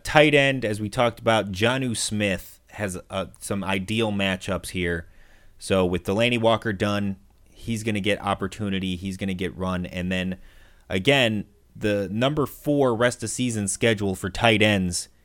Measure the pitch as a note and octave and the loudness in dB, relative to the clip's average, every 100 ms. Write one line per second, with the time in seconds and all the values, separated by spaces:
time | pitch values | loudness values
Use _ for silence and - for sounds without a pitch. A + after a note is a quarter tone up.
0 | - D#3 D3+ C#3+ C#3 C3+ G#2+ G#2+ G#2+ B2+ | 2 6 6 6 4 0 -2 -4 -4 0
1 | A#2+ A2+ A2+ A2 G2+ F#2 A2+ C3 B2+ A2 | 0 2 2 2 2 0 0 2 -2 -2
2 | - G#2+ G2+ F2+ - - _ - G#2 F2+ | -4 0 0 -2 -6 -20 _ -8 -6 -6
3 | - G2 - - - G2+ F#2+ G2 F#2+ A2 | -8 -8 -8 -10 -6 -6 -2 -4 -2 -2
4 | A2 G2+ G2 F#2 - F2+ - F#2 E2+ E2+ | 0 0 0 -2 -4 -6 -4 -4 -2 -2
5 | - - - - - - - F#2+ F#2 F2+ | -6 -20 -20 -20 -20 -14 0 2 2 0
6 | - G2 A#2+ A#2+ A2+ A2 A2+ F#2+ G#2 G#2 | -2 0 2 2 2 2 0 -2 0 0
7 | G2+ G2 _ _ _ - - G#2+ A2 G#2 | -2 -6 _ _ _ -16 -8 -4 -2 -2
8 | G2 G2+ G2 F#2+ F#2+ - G2+ F#2+ F#2 F2+ | 0 0 0 -2 -4 -6 -4 -2 -2 -4
9 | G2 F#2 G2 F2+ F#2 - F#2 F2+ F2+ F#2 | -6 -6 -6 -4 -6 -4 -4 -4 -4 -4
10 | F2+ F#2 F#2 F#2 - - - _ - - | -2 -2 -2 -6 -12 -20 -20 _ -6 -2
11 | A2+ C#3 A#2 G#2+ - _ _ - A2 G2+ | 2 4 4 0 -6 _ _ -4 0 0
12 | F#2 G#2+ C3 D3+ C3 - D3 C#3+ C3 A2+ | 0 0 0 0 -2 -4 -2 2 2 4
13 | A#2+ - A2 - B2 A2 G2+ - A#2 G#2 | 2 0 -6 -2 -2 -2 -2 0 2 2
14 | G2+ F#2 F#2+ - A#2 A2 G#2 G2+ F#2 F2 | 0 -2 -4 0 2 6 4 4 0 -4
15 | - _ | -8 _